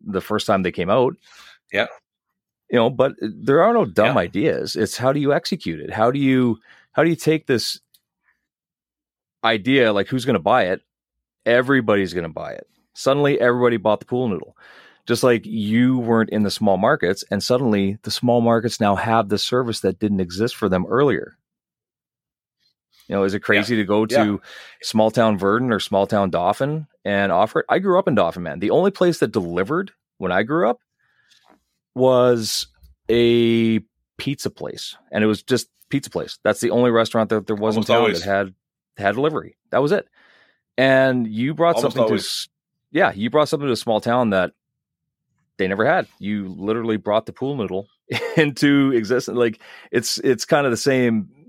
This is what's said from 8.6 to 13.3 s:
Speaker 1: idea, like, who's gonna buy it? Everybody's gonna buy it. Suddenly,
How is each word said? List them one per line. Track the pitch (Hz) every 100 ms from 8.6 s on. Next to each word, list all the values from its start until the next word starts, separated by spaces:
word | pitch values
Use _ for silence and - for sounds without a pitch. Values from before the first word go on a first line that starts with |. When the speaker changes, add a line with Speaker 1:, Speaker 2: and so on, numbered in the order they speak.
| _ _ _ _ _ _ _ _
Speaker 1:
idea, | 113 113 95 135 113
like, | 101 98
who's | 131 123
gonna | 107
buy | 80 123 92
it? | 92 - _ _ _ _ _ 113
Everybody's | 120 131 135 113 101 92
gonna | 87 82
buy | 80 76
it. | - - _ _
Suddenly, | - 131 143 143